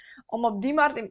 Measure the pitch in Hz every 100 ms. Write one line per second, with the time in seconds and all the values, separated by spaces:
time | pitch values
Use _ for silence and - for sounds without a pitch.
0 | - - - 226 233 202 254 302 294 226
1 | 208